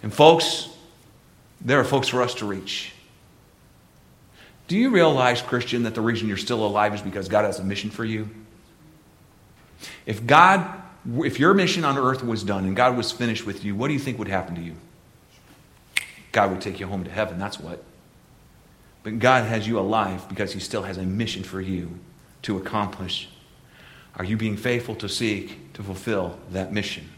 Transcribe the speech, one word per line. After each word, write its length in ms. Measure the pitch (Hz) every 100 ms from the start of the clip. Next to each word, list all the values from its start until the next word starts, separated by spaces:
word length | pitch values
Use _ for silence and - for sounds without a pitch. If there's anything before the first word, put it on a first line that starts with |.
And 80 | 107
folks, 600 | 107 151 170 - - - - - - - - _ _ _ _
there 180 | 117 139
are 60 |
folks 240 | 127 139 127
for 140 | 123
us 140 | 123 -
to 100 | 107
reach. 460 | 98 92 - - - - _ _ _ _ _ _ _ _ _ _ _ _ - - - -
Do 120 | 180
you 100 | 254
realize, 540 | 208 165 139 123 123
Christian, 400 | - 123 120 120
that 120 | 117
the 60 | 113
reason 260 | 113 110 107
you're 120 | 95
still 260 | - 120
alive 300 | 107 104 104
is 80 | 104
because 260 | 101 98 95
God 160 | 104
has 140 | 107 90
a 60 |
mission 260 | 95 98 107
for 160 | - 113
you? 240 | 110 107 - - - _ _ - - _ _ _ _ _ _ - - - - -
If 200 | 107 120
God, 400 | 143 180 196 - - - - -
if 320 | 117 135 -
your 140 | 151
mission 320 | 196 180 190
on 140 | 151 139
earth 260 | 127 131
was 180 | 120 110
done 220 | 98 98
and 100 | 95
God 220 | 95 127 123
was 160 | 110
finished 320 | - 120 110
with 180 | 107 95
you, 120 | 104
what 140 | 101 135
do 40 |
you 80 | 143
think 180 | - 117
would 100 | 101
happen 260 | 95 90
to 80 | 85
you? 140 | 85 82 - - _ _ _ _ _ - _ _ _ - - - -
God 180 | 113 101
would 120 | 92
take 180 | 104 87
you 60 | 95
home 180 | 98
to 60 | 87
heaven, 280 | 87 107 87
that's 220 | 98 -
what. 240 | 82 85 - - _ _ _ - - _ _ _ _ _
But 140 | - 110
God 280 | 120 131 110
has 200 | 113 104
you 140 | 117
alive 480 | 98 110 101 92 -
because 240 | 98 101
he 80 | 98
still 240 | - 110
has 120 | 95 92
a 60 |
mission 400 | 92 98 113 -
for 180 | 92 95
you 380 | 95 92 85 - - - - -
to 140 | - 98
accomplish. 720 | - 110 101 - 90 - - - - - - - - - -
Are 100 | -
you 120 | 95 110
being 200 | 110 104
faithful 380 | 123 120 117
to 140 | 107 101
seek 640 | - 113 101 - - -
to 100 | -
fulfill 560 | 98 92 - 104 87 85 -
that 200 | 92 92
mission? 380 | 104 101 - -